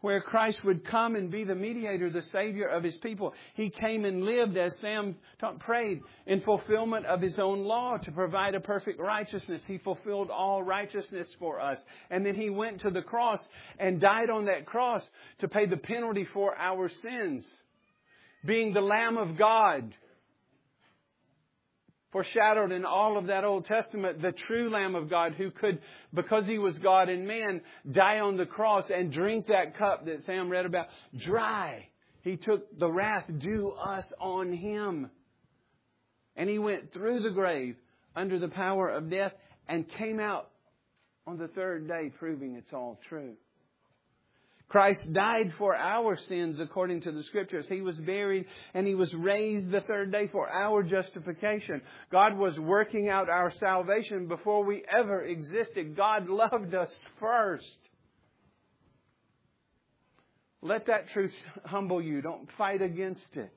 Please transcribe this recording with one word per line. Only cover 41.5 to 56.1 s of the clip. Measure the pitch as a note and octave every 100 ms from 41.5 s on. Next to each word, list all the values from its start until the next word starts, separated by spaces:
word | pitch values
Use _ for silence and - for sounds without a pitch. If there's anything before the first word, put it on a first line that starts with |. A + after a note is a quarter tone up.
| F3+ F#3 E3+ D#3
day | E3+ D3+ C3
proving | E3 D3 C3+ B2
it's | -
all | C#3 B2 A2 -
true. | D#3+ C3+ G#2+ _ _ _ _ _ _ _ _ _ _ _ _ _
Christ | G3+ G3 G3+ D#3
died | E3 G#3 A3+ G#3 D#3
for | G3+ D3
our | E3 A3 A3+ F#3
sins | - F3+ E3+ D3
according | D#3 G3 F#3 F3
to | E3+
the | D3+
Scriptures. | D3+ G#3 F#3+ F3 C#3+
He | F#3+
was | F#3+ D#3+
buried | D#3+ G3 G3+ F#3+ F#3 - -
and | - G3
He | F#3+
was | F3
raised | E3 F3 G3+ G#3+ G#3 F#3
the | G3
third | G3 G#3 G3
day | G#3 G3+
for | G3 D3
our | F3 G#3 G#3+
justification. | F3+ F#3+ F#3 F#3 D#3+ D#3+ G#3 G#3+ - D3+ - - -
God | F#3 G#3 G3+
was | G3 D#3
working | D#3 G3 G#3+ A3 G3+
out | G3 F3+
our | F3 F3
salvation | - G3 F#3 F3+ G#3 A3 G3+ F3+
before | E3 G#3 G#3
we | G3+ G3+ -
ever | G#3 A3+ G3
existed. | D3+ E3+ D3 G3+ A3+ F#3+ D#3 D#3
God | G3+